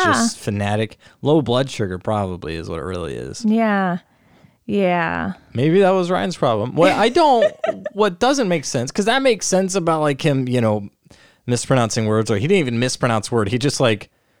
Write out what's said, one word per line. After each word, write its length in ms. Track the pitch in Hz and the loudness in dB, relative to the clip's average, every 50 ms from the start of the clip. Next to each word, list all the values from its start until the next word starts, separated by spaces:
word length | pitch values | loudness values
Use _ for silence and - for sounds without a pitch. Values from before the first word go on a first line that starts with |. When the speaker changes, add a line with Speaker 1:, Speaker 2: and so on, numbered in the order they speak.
| 370 | 2
Speaker 1:
just 340 | 330 277 233 233 226 - - | 2 2 2 2 0 -2 -4
fanatic. 600 | - - 101 101 101 101 107 107 110 110 - - - - _ _ | -6 -4 -4 -2 -2 -2 0 -2 -2 -4 -8 -14 -20 -20 _ _
Low 180 | - 139 156 160 | 0 2 2 2
blood 300 | 127 113 117 127 139 131 | 2 2 0 0 0 -2
sugar 260 | - - 110 92 90 90 | -4 -4 -4 -4 -4 -6
probably 560 | - 113 107 104 101 92 90 87 - 76 82 | -4 -2 -2 -2 -2 -4 -6 -6 -8 -8 -8
is 140 | 82 76 101 | -8 -8 -8
what 120 | 85 82 | -8 -8
it 40 | 69 | -8
really 300 | 92 92 87 - 67 62 | -8 -8 -6 -8 -8 -8
is. 280 | 60 62 67 - - 233 | -8 -10 -10 -8 -4 -2
Speaker 2:
Yeah. 520 | 214 220 226 226 214 202 196 190 180 175 180 - _ _ _ _ _ _ _ _ _ _ _ _ - | 0 0 2 0 0 0 0 0 -2 -4 -4 -8 _ _ _ _ _ _ _ _ _ _ _ _ -4
Yeah. 680 | 208 202 190 180 175 175 165 170 175 170 165 196 185 - _ _ - | -2 0 0 0 0 0 -2 -2 -4 -4 -6 -6 -8 -10 _ _ -4
Speaker 1:
Maybe 240 | 117 139 160 165 196 | -2 0 2 4 4
that 100 | 196 180 | 4 4
was 200 | 190 190 175 170 | 4 2 2 0
Ryan's 260 | 185 175 196 190 165 | -2 -2 -2 -4 -4
problem. 380 | - 151 127 110 101 104 127 - | -2 0 0 2 0 -2 -2 2
What 160 | 143 170 190 | 2 4 4
I 160 | 135 170 208 247 | 4 2 2 2
don't, 460 | 247 349 320 294 254 226 587 622 - - - - | 2 4 4 4 4 4 2 0 -2 -4 -6 -6
Speaker 2:
<laughs> 200 | 208 196 190 - | -6 -6 -8 -8
Speaker 1:
what 260 | - 196 214 202 175 - | -2 -2 -2 0 0 0
doesn't 300 | 240 254 294 277 233 180 | 0 0 2 2 0 0
make 160 | 175 156 127 | 0 -2 -2
sense, 260 | - - 123 120 135 | -4 -4 -4 -4 -4
'cause 140 | - - 196 | -4 -2 0
that 180 | 220 247 269 | 0 0 2
makes 240 | 269 262 220 180 - | 2 2 0 0 0
sense 280 | - 185 185 190 185 185 | 0 0 0 0 0 -2
about, 240 | 196 165 165 160 156 | -2 0 0 0 2
like, 200 | 151 147 143 127 | 2 0 0 0
him, 260 | - 120 - 135 123 127 | 0 0 0 0 0 0
you 120 | 123 123 | 0 2
know, 280 | 117 110 107 107 101 - _ _ _ - - - _ _ _ _ _ | 2 2 0 0 -4 -8 _ _ _ -20 -20 -20 _ _ _ _ _
mispronouncing 600 | 120 123 113 - - 135 127 117 110 - 120 110 | -2 -2 -2 0 2 2 2 2 2 0 0 0
words, 240 | 107 107 110 110 117 | 2 2 2 2 2
or 40 | 110 | 0
he 120 | 95 - 156 | 0 2 2
didn't 100 | 202 190 | 2 2
even 180 | 143 127 120 117 | 2 0 0 0
mispronounce 500 | 123 127 - - - 120 113 110 - - | 0 -2 -2 -2 0 0 0 0 -2 0
word. 180 | 123 117 107 92 | 0 0 0 0
He 80 | 120 117 | 0 0
just, 200 | 135 139 - - | 0 0 0 2
like, 320 | 139 113 110 101 - - _ _ _ _ _ _ | 2 2 2 0 -4 -12 _ _ _ _ _ _